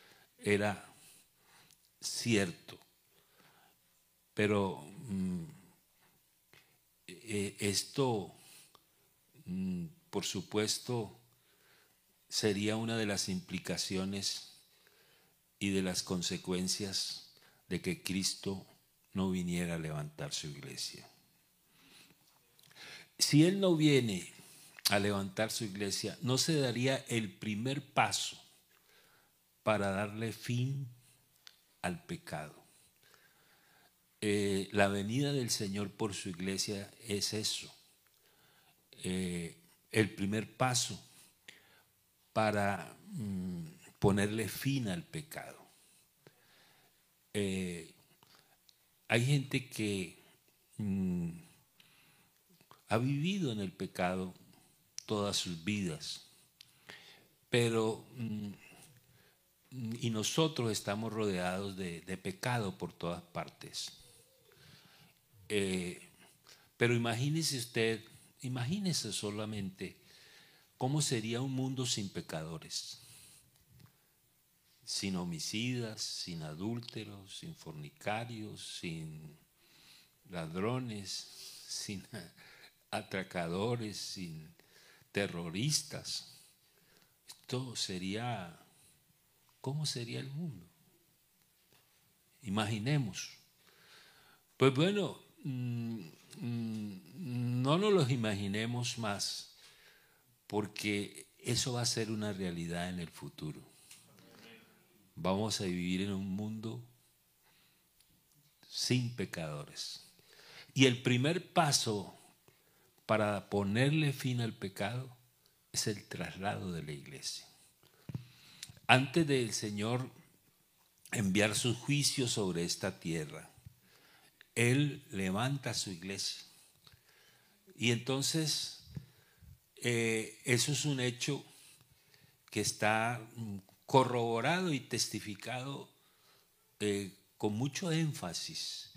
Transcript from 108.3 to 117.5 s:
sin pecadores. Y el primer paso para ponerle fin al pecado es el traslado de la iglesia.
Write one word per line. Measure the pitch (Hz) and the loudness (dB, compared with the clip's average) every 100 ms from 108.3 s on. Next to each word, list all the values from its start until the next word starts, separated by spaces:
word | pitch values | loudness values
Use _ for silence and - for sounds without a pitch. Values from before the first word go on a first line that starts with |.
| _ _ _ - | _ _ _ -12
sin | - - 123 120 123 | -4 2 2 2 -4
pecadores. | 92 - 80 73 - - - - - - - - - - - | -6 -4 -6 -6 -10 -10 -10 -12 -16 -20 -20 -20 -20 -20 -4
Y | - | 6
el | 131 123 | 8 8
primer | - 123 139 175 - | 4 4 4 2 2
paso | - 156 - - 104 87 - - - - _ _ _ _ _ - | 4 6 4 4 0 -4 -12 -20 -20 -20 _ _ _ _ _ 2
para | 110 104 101 - | 4 4 2 0
ponerle | 101 98 107 139 156 147 | 2 4 4 4 4 2
fin | 131 131 123 | 0 0 0
al | 117 | 0
pecado | 107 98 - 101 123 131 - _ _ _ _ _ | -2 -8 -2 -2 -2 -6 -14 _ _ _ _ _
es | - - | -2 -2
el | 101 | -2
traslado | - - 87 90 95 104 98 | -6 -8 -8 -4 -4 -2 -4
de | 82 | -4
la | 73 | -6
iglesia. | 73 71 139 - - - | -10 -12 -10 -8 -8 -12